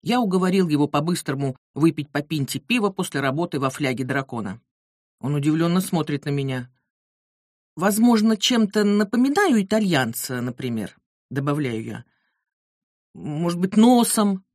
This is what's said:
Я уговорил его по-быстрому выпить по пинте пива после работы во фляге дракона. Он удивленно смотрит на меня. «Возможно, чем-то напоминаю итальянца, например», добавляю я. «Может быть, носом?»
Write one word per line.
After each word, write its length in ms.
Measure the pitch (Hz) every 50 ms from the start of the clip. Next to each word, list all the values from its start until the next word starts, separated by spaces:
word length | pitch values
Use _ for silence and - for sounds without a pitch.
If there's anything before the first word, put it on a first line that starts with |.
Я 200 | - 165 240 254
уговорил 480 | 240 190 180 185 185 185 185 196 185 165
его 180 | 147 143 147
по-быстрому 680 | 143 - 147 151 170 180 - - - 139 135 139 135 131 _ _ _ _
выпить 360 | 135 151 165 147 151 143 _
по 120 | - 143
пинте 360 | 147 _ 160 151 139 - -
пива 320 | 139 _ _ 240 247 202 202
после 300 | 196 - 180 - - 143
работы 400 | 139 135 131 151 175 175 - 135
во 100 | 139 131
фляге 360 | - - 147 131 127 123 131
дракона. 560 | 123 135 139 131 135 127 117 101 95 101 117 _ _ _ _ _ _ _ _ _ _ _ _
Он 160 | - 135 147
удивленно 460 | 147 139 156 151 160 165 170 175 185
смотрит 420 | 185 - - 160 147 - 147 139 -
на 60 | 147
меня. 420 | 143 143 139 135 131 127 123 127 _ _ _ _ _ _ _ _ _ _ _ _ _ _ _ _ _ _ _ _ _
«Возможно, 600 | 151 175 208 202 214 226 240 233 214 214 226 220
чем-то 480 | 214 - - 247 233 220 196 - 214 208
напоминаю 760 | 208 202 208 214 - - 233 254 277 294 392 415 359 247 214
итальянца, 800 | 190 190 214 220 214 190 170 135 127 113 113 - - - 127 123
например», 580 | 123 123 123 - 135 123 117 110 101 - - _ _ _ _ _ _ _
добавляю 540 | - 139 139 147 143 151 147 127 113 110 113
я. 220 | 117 107 117 - _ _ _ _ _ _ _ _ _ _ _ _ _ _ _ _ _ _ _ _ _ _
«Может 460 | - 85 143 147 151 170 170 170 175
быть, 160 | 185 190 214
носом?» 680 | 214 220 247 254 240 233 233 - 226 208 202 196 190 _ _